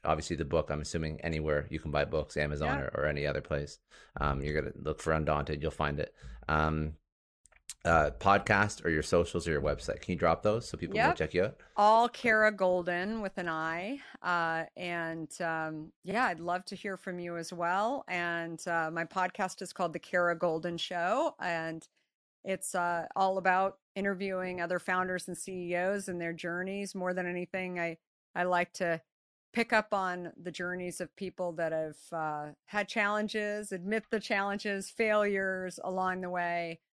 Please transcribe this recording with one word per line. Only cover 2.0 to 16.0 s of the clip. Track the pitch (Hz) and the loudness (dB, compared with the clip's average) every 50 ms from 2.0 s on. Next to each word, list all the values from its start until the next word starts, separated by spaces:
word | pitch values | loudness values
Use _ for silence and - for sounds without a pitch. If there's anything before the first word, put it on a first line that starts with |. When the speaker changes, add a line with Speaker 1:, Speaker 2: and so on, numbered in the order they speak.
| 73 | 0
Speaker 1:
books, | 71 73 78 71 - - | 2 0 -2 -2 -2 0
Amazon | 76 73 73 73 71 76 76 78 - | 0 0 0 0 0 0 0 0 -2
Speaker 2:
Yeah. | - | -4
Speaker 1:
or, | - - | -4 -2
or | - 71 | 0 0
any | 76 73 71 71 | 0 0 0 0
other | 73 69 65 | 0 0 -2
place, | - - 78 71 73 71 - _ _ _ - - - - _ - | -2 -2 -2 -2 -2 -4 -10 _ _ _ -20 -20 -20 -14 _ -2
um, | 71 73 69 67 | 0 0 0 0
you're | 69 73 76 76 | -2 0 0 0
gonna | 71 - - | -2 -2 -6
look | - - 73 76 - | -6 -4 -4 -4 -2
for | - 80 80 | 2 2 2
Undaunted, | 78 76 73 76 73 71 69 76 73 | 4 4 2 2 2 2 -2 -4 -2
you'll | 71 78 | -2 -4
find | - - 76 73 73 73 | -2 0 -2 0 0 -2
it. | - - _ _ - - - - - | -4 -6 _ _ -16 -16 -16 -10 -2
Um, | - 78 78 78 78 78 78 78 78 78 - _ _ _ _ _ _ _ _ _ _ _ _ _ _ - _ _ | 2 4 4 4 4 2 0 -2 -2 -4 -10 _ _ _ _ _ _ _ _ _ _ _ _ _ _ -16 _ _
uh, | 87 85 80 76 71 - - | 6 6 6 6 4 0 0
podcast | - 98 98 101 - - 107 101 101 104 - - - | 4 6 6 6 6 4 4 4 4 2 0 -2 0
or | 85 | 2
your | 80 76 76 | 2 2 2
socials | - - 85 85 - - 87 80 | 4 4 4 4 4 0 -2 0
or | 85 | 2
your | 80 71 | 0 2
website. | 69 73 71 - - - - - | 2 0 0 0 -2 -6 -6 -6
Can | - - 90 | -2 -4 -2
you | |
drop | 85 87 82 82 - | 2 4 4 4 4
those | - 107 104 120 - | 2 2 2 2 -2
so | - - | -6 -8
people | - 90 82 95 | -6 -6 -4 0
Speaker 2:
Yep. | - 233 | 2 2
Speaker 1:
can | 294 | 2
go | 359 | 2
check | - 90 78 - | 2 -2 0 2
you | 87 90 | 2 2
out? | 110 - - - - _ | 2 -2 -8 -20 -8 _
Speaker 2:
All | - 208 208 220 226 233 240 | 4 6 8 8 8 6 4
Kara | - - - 240 220 220 214 214 | 0 -2 0 2 4 6 4 4
Goldin | 214 196 190 185 180 180 175 175 175 175 180 202 226 226 | 4 2 2 2 2 2 2 0 -2 -2 -2 -2 -4 -4
with | 208 190 - | -4 -6 -4
an | - 180 | -4 -4
I. | 170 160 160 160 160 160 170 180 208 269 277 - - - - - | -2 -2 -2 -2 -2 -4 -4 -4 -6 -8 -8 -10 -16 -18 -6 -2
Uh, | 175 180 175 170 165 165 160 160 - _ | 0 2 2 2 2 0 -2 -2 -4 _
and, | - 180 175 175 170 165 165 165 165 160 147 - - | -8 -6 -4 -2 -2 -2 -2 -4 -6 -8 -10 -6 -4
um, | 180 165 165 160 160 156 156 156 156 160 _ _ | -4 -2 -2 -2 -4 -4 -6 -8 -10 -12 _ _